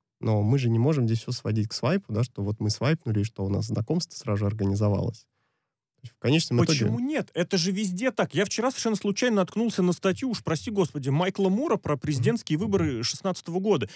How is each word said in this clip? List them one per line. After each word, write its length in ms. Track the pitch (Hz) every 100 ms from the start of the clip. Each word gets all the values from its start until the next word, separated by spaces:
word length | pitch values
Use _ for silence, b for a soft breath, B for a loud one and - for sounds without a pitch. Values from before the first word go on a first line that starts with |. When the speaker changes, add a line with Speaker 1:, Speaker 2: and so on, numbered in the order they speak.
| _ _
Speaker 1:
Но 200 | 117 107
мы 160 | 104 139
же 100 | 123
не 100 | 113
можем 260 | 139 156 113
здесь 120 | 110
всё 100 | -
сводить 360 | 123 107 110 104
к 40 |
свайпу, 380 | - 123 196 -
да, 100 | 107
что 200 | 127 -
вот 160 | 101 104
мы 100 | 107
свайпнули, 520 | - 123 160 127 107
и 20 |
что 220 | 104 - 98
у 40 |
нас 180 | 123 110
знакомство 480 | 110 110 175 - -
сразу 220 | 110 104
же 60 | 101
организовалось. 800 | 107 98 98 104 98 92 - _ _ _ _ _ _ _ _
То 20 |
есть 100 | - -
в 40 |
конечном 420 | 113 156 - 120
итоге 240 | 160 147 104
Speaker 2:
Почему 140 | 117
нет? 300 | 262 302 -
Это 240 | - 175 190
же 140 | 175
везде 400 | 190 208 180 254
так. 220 | - 190
Я 120 | 147 208
вчера 240 | - 247
совершенно 240 | - 226 208
случайно 420 | 208 190 247 208
наткнулся 440 | 175 202 233 196
на 120 | 180
статью, 360 | 170 196 180 254
уж 140 | 202
прости 280 | - 160 -
господи, 380 | 202 165 147 135
Майкла 400 | 143 180 190 190
Мура 280 | 202 320 220
про 180 | 160 147
президентские 600 | - 139 - 240 - 151
Speaker 1:
Мгм. 0 |
Speaker 2:
выборы 440 | 214 196 156 120
шестнадцатого 560 | 127 - 190 180 - 175
года. 300 | 208 165 107